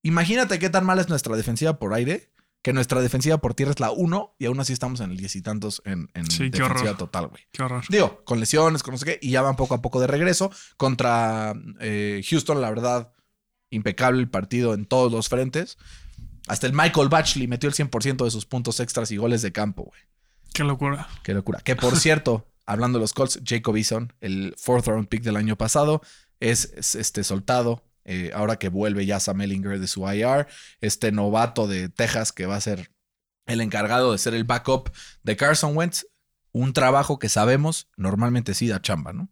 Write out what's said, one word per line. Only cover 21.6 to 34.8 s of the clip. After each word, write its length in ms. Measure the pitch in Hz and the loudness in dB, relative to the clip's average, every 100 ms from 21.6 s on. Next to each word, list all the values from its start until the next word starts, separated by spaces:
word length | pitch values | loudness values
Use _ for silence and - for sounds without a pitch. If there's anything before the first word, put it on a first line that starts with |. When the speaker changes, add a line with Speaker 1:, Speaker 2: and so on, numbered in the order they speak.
Speaker 1:
Que, 160 | - 123 | -2 2
por 200 | 123 123 | 4 4
Speaker 2:
<laughs> 0 | |
Speaker 1:
cierto, 520 | 160 151 135 113 - _ - | 4 4 4 0 -2 _ -4
hablando 320 | 104 123 123 | 0 2 2
de 60 | |
los 80 | 107 | 0
Colts, 260 | - 135 - | 0 -2 -2
Jacob 320 | - 117 117 110 | -2 -2 0 0
Eason, 360 | 110 113 120 _ | 0 -2 -6 _
el 360 | 104 95 95 - | -6 -4 -4 -6
fourth 300 | - 123 120 | 2 2 2
round 180 | 110 104 | 0 0
pick 140 | 110 | -2
del 140 | 117 104 | -2 0
año 200 | 107 110 | 0 0
pasado, 440 | 110 151 151 151 - - _ _ | 0 2 4 2 -2 -20 _ _
es, 320 | 123 120 - - | 0 0 -2 -4
es, 200 | - 113 | -4 -2
este, 260 | 110 - | -4 -4
soltado. 640 | 98 98 98 123 120 117 _ _ | -2 -2 0 2 2 -2 _ _
Eh, 280 | - 92 90 | -8 -6 -6
ahora 220 | 101 107 113 | -2 -2 0
que 100 | 95 | -2
vuelve 380 | 95 104 101 98 | 0 0 0 0
ya 140 | 101 | 0
Sam 220 | 104 95 | -2 -2
Ehlinger 360 | 101 98 98 98 | -2 -2 -4 -4
de 80 | 92 | -4
su 160 | 98 95 | -4 -2
I 100 | 101 | 0
R, 260 | 120 139 143 - - _ | 2 2 -2 -12 -20 _
este 320 | 107 - 113 | -4 0 0
novato 560 | 104 101 110 117 117 104 | 2 2 2 2 0 -2
de 200 | 95 92 | -2 -6
Texas 440 | - 117 117 110 | -2 -2 0 -4
que 140 | - 92 | -4 -6
va 100 | 101 | -4
a 40 | |
ser 300 | 110 95 87 _ _ _ _ _ - | -4 -6 -8 _ _ _ _ _ -6
el 140 | 117 | -4
encargado 500 | 110 104 104 123 127 | -2 -2 0 2 2
de 80 | 101 | 2
ser 160 | 117 | 0
el 80 | 113 | -2
backup 480 | 117 120 - 131 | 0 -2 0 0